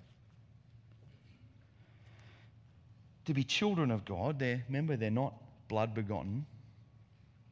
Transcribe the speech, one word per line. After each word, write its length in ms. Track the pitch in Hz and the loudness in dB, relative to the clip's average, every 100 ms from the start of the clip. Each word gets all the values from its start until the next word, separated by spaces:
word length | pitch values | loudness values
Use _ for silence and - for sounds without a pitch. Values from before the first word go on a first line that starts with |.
| - - - - - - - - - - - - - - - - - - - - - - - - - - - - - - - - - | -20 -20 -20 -20 -20 -20 -20 -20 -20 -20 -20 -20 -20 -20 -20 -20 -20 -20 -20 -20 -20 -20 -20 -20 -20 -20 -20 -20 -20 -20 -20 -10 0
To 80 | |
be 100 | 139 | 0
children 480 | 135 - 208 180 139 | 2 2 2 4 2
of 140 | 110 98 | 2 -2
God, 340 | 90 120 143 | -2 0 0
they're, 240 | 127 123 120 | 0 -2 -2
remember, 300 | 139 156 131 | -2 0 0
they're 140 | 110 | 2
not 240 | 113 135 - - - - | 2 0 -4 -16 -20 -4
blood 260 | 110 113 | 0 0
begotten. 540 | 110 104 98 87 117 147 - - - - - - - - - - | 0 -2 -4 -2 -4 -6 -12 -20 -20 -20 -20 -20 -20 -20 -20 -20